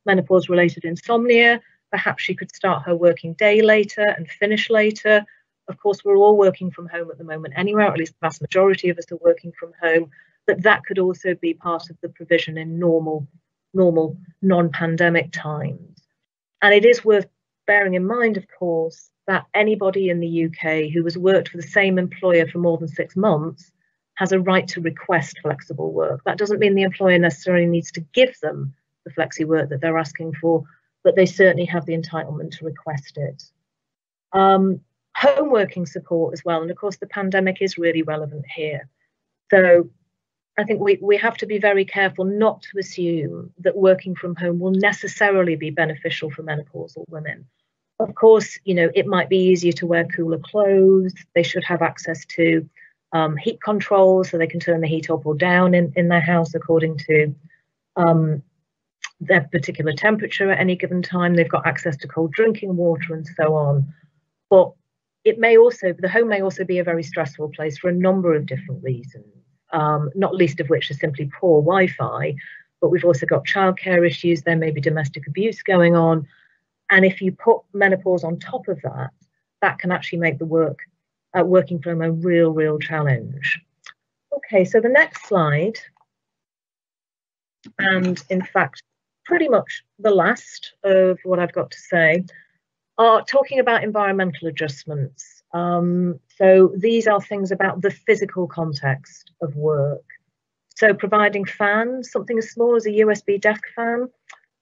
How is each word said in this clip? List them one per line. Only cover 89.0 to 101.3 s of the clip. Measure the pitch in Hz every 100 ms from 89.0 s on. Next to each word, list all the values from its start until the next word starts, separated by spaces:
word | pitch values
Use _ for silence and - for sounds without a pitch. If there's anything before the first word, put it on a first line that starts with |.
| _ _ -
pretty | 349 311
much | 214 - - _ _
the | 208
last | 196 170 240 - - - _
of | 196 190 185 180
what | 185 180
I've | 170
got | 175 165
to | -
say, | - 175 160 170 180 - _ _ _ _ _ -
are | 226 226
talking | - 277 277 277
about | 247 233
environmental | 220 214 202 190 185 143 165
adjustments. | 147 156 135 - 147 135 - - _ _
Um, | 175 175 175 175 175 180 175 _ -
so | 190 190 185
these | 185 214 233 220
are | 202
things | 196 202 190
about | 190 196 180
the | 190
physical | - - 214 196 185 170
context | 165 160 139 139 135 - - - -
of | 165 143
work. | 151 147 143 143 _ - _ _ _ _ _
So | - 214
providing | 202 196 208 208